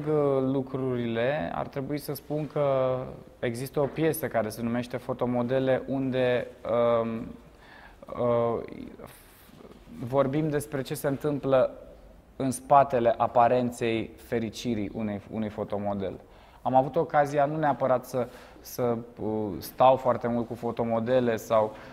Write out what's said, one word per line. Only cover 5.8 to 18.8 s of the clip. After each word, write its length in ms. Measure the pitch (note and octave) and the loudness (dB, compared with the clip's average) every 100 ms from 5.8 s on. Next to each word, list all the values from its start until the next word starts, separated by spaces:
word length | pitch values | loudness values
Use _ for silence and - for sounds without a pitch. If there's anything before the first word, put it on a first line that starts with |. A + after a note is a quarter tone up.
| - | 0
unde, 600 | C3+ C3+ B2+ B2+ B2 - - - A#2+ A#2+ A#2 | -2 -2 0 2 2 -2 -8 -2 2 4 2
um, 260 | A2+ A2+ - - - - - - - - - - | 0 -4 -8 -14 -20 -20 -20 -20 -20 -20 -14 -4
uh, 420 | A#2+ A#2 A#2 A2 - - - - - - - - - - - - - - | 0 2 2 -2 -6 -12 -14 -14 -18 -20 -20 -20 -20 -20 -20 -20 -18 -10
vorbim 500 | A#2+ C#3 C3+ D3 D#3 | 0 2 4 2 0
despre 320 | C#3+ - C#3 | 0 -2 -6
ce 120 | C3 | -4
se 140 | D3+ D3 | -4 -2
întâmplă 640 | C#3 D3+ C#3+ C3+ C3+ - - - - - - - - | -2 -2 -2 2 4 4 0 -14 -20 -20 -20 -20 -4
în 160 | C3+ | -2
spatele 600 | A#2+ - C#3+ C#3 B2 A#2 - | -2 4 6 6 4 4 4
aparenței 920 | A#2 B2 A#2 B2+ B2 - A#2 A2+ G2+ - | 2 4 6 4 2 -2 0 0 -2 -10
fericirii 760 | - A#2+ A2 - B2 G#2+ G2 | -6 -4 -4 -6 -4 -2 -4
unei, 280 | - G#2+ G2+ - | -4 -6 -6 -8
unui 180 | A2 G#2+ | -6 -6
fotomodel. 640 | G#2+ G#2 G#2 G2+ G2+ F#2+ - - - - - | -4 -4 -4 -4 -4 -4 -6 -14 -20 -20 -8
Am 140 | - C3 | 2 2
avut 200 | C#3 D#3 | 4 0
ocazia 500 | D#3 D3+ C#3+ D3 C#3+ | 2 2 2 2 0
nu 120 | D#3 | 2
neapărat 480 | D3+ B2+ C3 B2+ - | 0 0 2 0 0
să, 220 | C3 A#2+ - - - | -4 -4 -8 -20 -20
să, 380 | - - | -14 -4